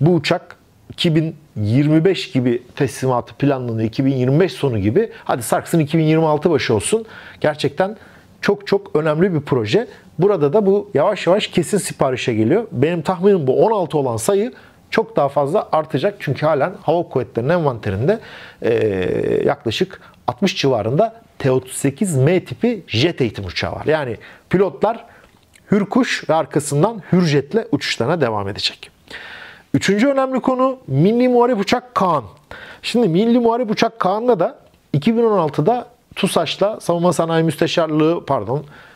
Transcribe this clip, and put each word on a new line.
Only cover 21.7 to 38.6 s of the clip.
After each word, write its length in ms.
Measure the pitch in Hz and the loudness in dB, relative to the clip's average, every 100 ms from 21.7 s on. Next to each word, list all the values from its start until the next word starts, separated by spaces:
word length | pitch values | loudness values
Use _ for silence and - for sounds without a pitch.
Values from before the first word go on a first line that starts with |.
sekiz 440 | - 139 139 202 139 | -4 -4 -2 -2 0
M 280 | 139 180 - | 2 2 -2
tipi 380 | - 233 214 - | -4 -2 -2 -4
jet 340 | 107 165 - | -2 -2 0
eğitim 240 | 117 104 95 | -4 -4 -10
uçağı 260 | - 85 | -8 -6
var. 140 | 80 113 | -4 -2
Yani 320 | 156 131 107 - - _ | -2 -2 -8 -14 -20 _
pilotlar 560 | 180 190 135 208 226 - - _ _ _ _ - | 0 0 0 -2 -2 -10 -20 _ _ _ _ -2
Hürkuş 580 | 202 196 262 247 - - | 0 2 0 0 -2 -2
ve 40 | |
arkasından 680 | 160 151 156 - 143 196 226 - | -2 -2 -4 -2 0 0 -2 -2
Hürjet'le 560 | 180 170 143 - 208 - | 0 2 0 0 -4 -2
uçuşlarına 500 | 135 - - 117 175 | -4 -4 -4 -2 0
devam 260 | 123 107 98 | 0 -2 -4
edecek. 440 | 92 - - - _ - - - - - - _ | -6 -8 -8 -16 _ -20 -20 -18 -20 -20 -20 _
Üçüncü 340 | 139 - 202 277 | -2 0 2 2
önemli 320 | 269 262 262 | 2 0 0
konu 380 | - 254 262 262 - | 0 0 0 -2 -4
Milli 420 | 135 185 240 254 | 2 4 4 4
Muharip 300 | 240 240 226 | 4 4 2
Uçak 360 | 196 247 - - | 0 -2 -2 -2
Kaan. 280 | 185 151 101 - _ - - - | 0 0 -4 -14 _ -20 -20 -14
Şimdi 260 | - 226 214 | -4 0 2
Milli 320 | 165 233 240 | 4 4 4
Muharip 320 | 233 233 226 | 2 0 -2
Uçak 280 | 208 226 - | 0 -2 0
Kaan'da 400 | 180 208 247 208 | -2 0 2 2
da 200 | 196 - _ _ _ | 0 -4 _ _ _
iki 240 | 143 226 226 | -2 0 2
bin 60 | |
on 140 | 226 202 | 2 2
altıda 500 | 160 - 156 240 - _ _ - | 0 0 0 0 -4 _ _ -6
tusaş'la 640 | 190 185 156 - 196 220 | -2 0 -2 0 -2 -2
Savunma 340 | - 170 175 | -2 0 2
Sanayi 300 | 165 165 165 | 0 0 2
Müsteşarlığı, 800 | 165 156 160 - 160 156 156 170 - | 0 0 0 0 0 2 2 0 -2
pardon. 400 | 135 101 143 | -4 -2 -6